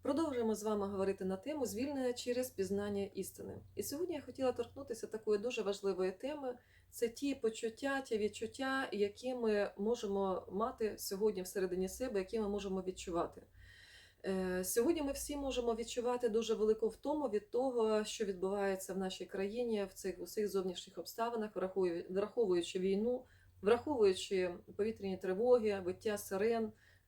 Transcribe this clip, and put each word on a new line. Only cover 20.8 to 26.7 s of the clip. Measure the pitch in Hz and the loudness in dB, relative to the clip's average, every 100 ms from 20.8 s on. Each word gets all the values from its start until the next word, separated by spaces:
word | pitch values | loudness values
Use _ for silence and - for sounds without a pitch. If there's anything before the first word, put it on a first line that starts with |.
| - - | -10 -10
обставинах, | 170 - 233 233 214 185 | -10 -2 -2 0 -4 -2
враховую-, | 185 196 180 170 - | -2 2 2 0 -2
враховуючи | 185 208 - 214 175 170 190 | 0 0 2 4 4 2 0
війну, | 185 196 233 254 - - - - | 2 4 2 0 -4 -20 -20 -2
враховуючи | 190 240 311 277 202 185 - 190 185 175 - - | 4 4 4 6 6 6 0 0 0 -2 -10 -2
повітряні | 214 220 196 185 | -2 0 -4 -2
тривоги, | 190 185 240 247 214 196 | -2 2 6 6 6 0
виття | 180 185 220 208 | -2 -2 -2 -4
сирен, | - 196 220 226 220 | -2 0 2 2 0